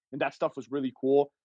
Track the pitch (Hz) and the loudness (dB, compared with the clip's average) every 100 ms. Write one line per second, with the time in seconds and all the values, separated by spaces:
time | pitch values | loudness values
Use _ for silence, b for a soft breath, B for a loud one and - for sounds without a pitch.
0 | _ 139 143 - 160 - 123 139 131 - | _ -6 -6 -4 -6 -6 -8 -4 -6 -2
1 | 131 139 143 _ | 2 4 2 _